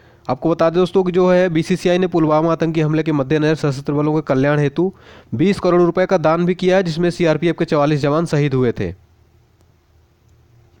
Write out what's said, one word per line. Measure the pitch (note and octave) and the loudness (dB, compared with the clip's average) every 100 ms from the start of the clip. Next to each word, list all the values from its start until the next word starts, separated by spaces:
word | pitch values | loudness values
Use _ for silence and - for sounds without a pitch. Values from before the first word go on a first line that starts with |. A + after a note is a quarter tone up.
| - _ - | -20 _ -8
आपको | B2+ D#3+ | -4 -2
बता | E3 E3 | 0 0
दें | |
दोस्तों | E3 F3+ G3 | 2 0 0
कि | F3+ | 0
जो | F3 F3+ | 2 2
है | F3+ F#3 | 4 2
बीसीसीआई | D#3+ E3 F3+ F3+ F3+ | 0 -2 -2 0 0
ने | F#3 | 0
पुलवामा | F3 D#3 D3+ E3 | 0 2 2 2
आतंकी | E3 E3 D#3+ | 0 -2 -2
हमले | D3+ D#3 | -2 0
के | D#3 | -2
मद्देनजर | D3+ C3 D#3 D3+ | -2 0 0 0
सशस्त्र | D#3+ D3+ C3+ C#3 | 0 -2 -4 -4
बलों | D3 D3+ | -2 0
के | D#3 | -2
कल्याण | D3+ C3+ C#3 D3 | 0 0 2 0
हेतु | C#3+ C#3+ F3+ - - - - | 0 0 -4 -4 -20 -20 -10
बीस | A#2 F3 G3 | -2 0 0
करोड़ | F3+ F3 | 2 2
रुपए | E3+ E3 F#3 | 2 2 0
का | F#3+ | 2
दान | D#3 E3 | 2 0
भी | F3 | 0
किया | F3+ F#3 F#3 | 0 0 2
है, | |
जिसमें | F3+ D#3 F3 | 0 -2 -2
सीआरपीएफ़ | E3+ E3+ D#3 E3+ D#3+ | 0 0 0 0 -2
के | |
चवालीस | E3+ D#3 C#3+ D3+ | 0 0 2 0
जवान | C#3+ D3+ E3+ | 0 0 0
शहीद | D3+ C#3+ | 0 0
हुए | C3+ B2 | 0 0
थे, | - F#2+ - _ _ _ _ _ _ _ _ _ _ _ _ _ _ _ _ _ _ | -2 -6 -8 _ _ _ _ _ _ _ _ _ _ _ _ _ _ _ _ _ _